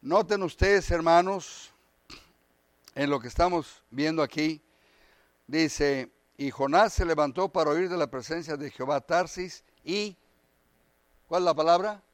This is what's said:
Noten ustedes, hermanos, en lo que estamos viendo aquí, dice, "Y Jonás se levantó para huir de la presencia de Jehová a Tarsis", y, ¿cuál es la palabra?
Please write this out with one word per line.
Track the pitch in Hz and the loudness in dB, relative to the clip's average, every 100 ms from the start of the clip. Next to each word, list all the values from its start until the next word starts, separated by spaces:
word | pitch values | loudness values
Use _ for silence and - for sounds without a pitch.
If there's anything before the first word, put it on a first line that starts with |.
Noten | 127 180 175 202 | 2 0 2 -2
ustedes, | 180 - 190 202 - | -2 0 4 4 2
hermanos, | 170 165 170 180 196 160 - - _ _ _ _ - _ _ _ _ _ _ - | 0 6 6 4 -2 -8 -18 -20 _ _ _ _ -20 _ _ _ _ _ _ -18
en | - 143 | -6 -2
lo | 143 | -2
que | 117 | -4
estamos | - 170 175 143 - _ | 0 2 0 -6 -16 _
viendo | 123 151 160 | -4 -2 0
aquí, | 143 156 156 156 _ _ _ _ _ _ _ _ _ | -2 -2 -4 -4 _ _ _ _ _ _ _ _ _
dice, | 151 156 - 147 139 127 _ _ _ | 0 0 0 -2 -2 -6 _ _ _
"Y | 139 | -8
Jonás | - 135 160 214 | -4 2 4 4
se | - 185 | 2 -2
levantó | 156 147 131 190 | 0 0 0 -2
para | 185 156 | 0 0
huir | 151 185 | 0 -2
de | 175 | -2
la | 143 | -4
presencia | 131 120 165 160 147 | -6 -8 -8 -6 -8
de | 147 | -8
Jehová | - 131 143 | -10 -4 -4
a | |
Tarsis", | - 170 175 - 180 - _ _ | 0 -2 -2 -6 -12 -12 _ _
y, | - 196 208 180 _ _ _ _ _ _ _ _ _ _ _ | -6 -4 -4 -10 _ _ _ _ _ _ _ _ _ _ _
¿cuál | 170 | 0
es | 180 | 2
la | 156 | 2
palabra? | 160 175 202 208 _ | 4 4 4 -6 _